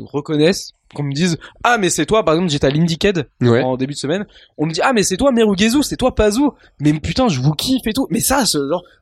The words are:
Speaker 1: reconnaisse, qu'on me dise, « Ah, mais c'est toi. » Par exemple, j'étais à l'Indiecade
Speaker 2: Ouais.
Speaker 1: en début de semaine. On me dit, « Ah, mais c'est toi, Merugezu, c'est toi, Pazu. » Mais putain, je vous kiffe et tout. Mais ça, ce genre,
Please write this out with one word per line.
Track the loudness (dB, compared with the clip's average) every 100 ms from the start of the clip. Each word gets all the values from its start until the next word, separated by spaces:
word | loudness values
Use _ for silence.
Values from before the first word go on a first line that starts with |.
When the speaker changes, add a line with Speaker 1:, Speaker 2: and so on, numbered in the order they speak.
Speaker 1:
reconnaisse, | -8 -8 -4 0 2 0 -6 _ _ -8
qu'on |
me | -6
dise, « | -2 -2 -2 -8 -4
Ah, | 0 2
mais | 0
c'est | -2 0
toi. » | 0 2
Par |
exemple, | 0 0
j'étais | 0 0
à |
l'Indiecade | 2 0 0 0 -2 -4 -2
Speaker 2:
Ouais. | 2 2
Speaker 1:
en | 2 -2
début | -4
de | -6
semaine. | -4 -4 -6 -14 _ -6
On | -6
me |
dit, « | -2
Ah, | 0
mais | 2
c'est | 0 0
toi, | 0
Merugezu, | 2 2 2 2 2
c'est | 0 -2
toi, | -2 2
Pazu. » | 0 2 0 -2 _ -2
Mais | 0
putain, | 0 -2 0 0
je | 2
vous | 0
kiffe | 0 -2 -2 -2
et |
tout. | -4 -2
Mais | -2
ça, | 0 0 0
ce | 0
genre, | -2 -4 -6 _